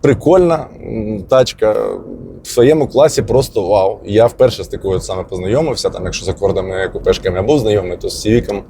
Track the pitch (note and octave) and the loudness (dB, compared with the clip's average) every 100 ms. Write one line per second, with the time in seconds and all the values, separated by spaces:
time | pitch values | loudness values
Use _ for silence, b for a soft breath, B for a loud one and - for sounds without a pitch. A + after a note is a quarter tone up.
0 | C#3+ C3 - F#3 F3+ D#3+ C#3 - - A2+ | 2 2 4 4 4 0 -4 -14 -10 -8
1 | G#2+ G#2+ F#2 C3 B2+ - G#2+ G#2+ G2+ F#2+ | -6 -8 0 2 2 2 0 0 -2 -6
2 | F#2+ - - - - - B2 D#3 C#3 B2 | -12 -16 -16 -18 -6 2 4 4 2 4
3 | D3+ - G#2 A#2 C3+ - F2+ G2+ F#2+ G#2+ | 2 2 0 0 0 -2 0 2 2 -2
4 | - G#2 A#2 - B2+ - F#2 F#2+ G2 F#2 | -2 4 4 4 2 2 -10 -8 -4 -4
5 | - F#2 F2 F#2 F2+ A#2+ D#3+ A#2 F#2+ F#2 | -4 -8 -6 -8 -2 -2 0 -2 -4 -4
6 | F2+ - - F#2 G2 F#2+ F#2+ F#2+ F#2 - | -8 -6 -6 -4 -2 -2 -4 -4 -4 -4
7 | - F#2 F#2+ F#2 G2+ D3 A2 G#2 F2+ F2 | -2 0 0 -2 0 2 2 0 0 -6
8 | G2 - G#2+ A#2 A#2 G2+ - | -8 -6 2 2 2 -6 -8